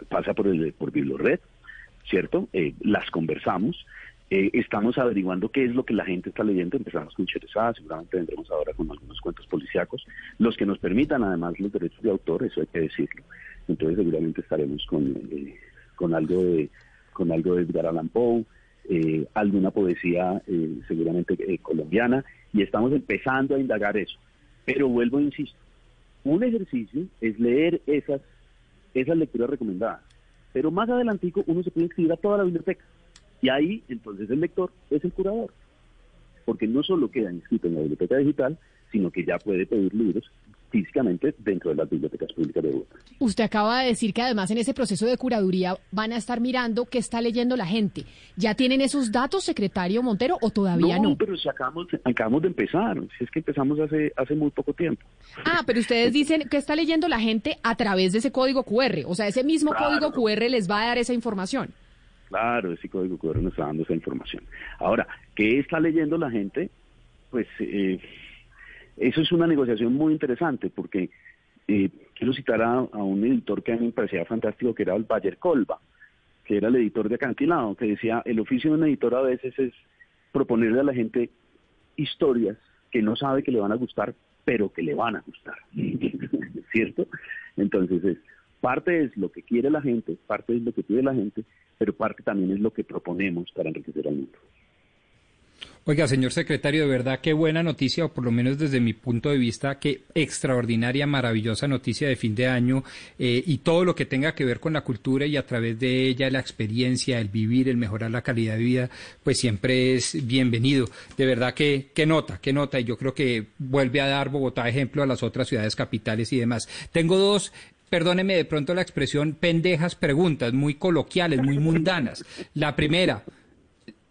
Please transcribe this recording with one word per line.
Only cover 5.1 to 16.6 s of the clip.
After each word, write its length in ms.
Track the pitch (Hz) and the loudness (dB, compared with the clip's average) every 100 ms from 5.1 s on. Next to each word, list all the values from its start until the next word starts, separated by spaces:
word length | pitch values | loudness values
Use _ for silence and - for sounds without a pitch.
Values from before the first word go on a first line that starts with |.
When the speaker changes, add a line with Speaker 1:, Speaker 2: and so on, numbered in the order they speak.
| 101 92 92 110 | 0 0 -2 -2
Speaker 1:
qué 160 | 139 127 | 0 0
es 80 | |
lo 100 | 123 | 0
que 120 | - 104 | 0 -2
la 100 | 85 | 0
gente 240 | 90 98 | -4 -4
está 140 | - | -2
leyendo. 340 | 107 95 87 139 | 0 0 0 -4
Empezamos 380 | - 85 76 - | -4 -6 -6 -6
con 100 | 90 | -6
Sherezada, 480 | - 80 104 117 | -6 -6 -2 -2
seguramente 440 | 110 78 80 85 92 | -2 -8 -12 -6 -4
vendremos 300 | 80 73 80 | -4 -8 -6
ahora 220 | 80 76 | -4 -4
con 180 | 76 82 | -4 -6
algunos 280 | 73 - - | -8 -16 -12
cuentos 260 | - 82 - | -10 -10 -6
policíacos, 580 | 85 - 95 87 131 - - - - | -8 -4 -4 -4 -8 -14 -18 -14 0
los 180 | 113 110 | 0 2
que 120 | 98 | -2
nos 100 | 95 | -2
permitan 460 | 92 98 151 143 | 0 0 2 0
además 360 | 101 90 85 85 | 0 -2 -4 -4
los 120 | 98 | -4
derechos 280 | 101 85 - | -4 -6 -4
de 80 | 113 | -2
autor, 320 | 95 - 82 | 0 -2 -2
eso 180 | - - | -2 -4
hay 60 | 78 | -4
que 140 | 87 | -2
decirlo. 420 | 80 - - - - - - - - | -4 -2 -6 -8 -20 -20 -20 -12 -6
Entonces 300 | 85 78 90 | -2 0 0
seguramente 440 | 87 78 80 - | 0 0 -2 -4
estaremos 440 | - 78 71 73 - | -4 -2 -2 -4 -4
con, 320 | 76 69 65 - | -2 -2 -4 -8
eh, 240 | 73 69 - - - - - | -10 -10 -14 -20 -20 -20 -6
con 180 | 87 | -2
algo 300 | 80 78 90 | 0 0 2
de, 260 | 90 85 | 2 2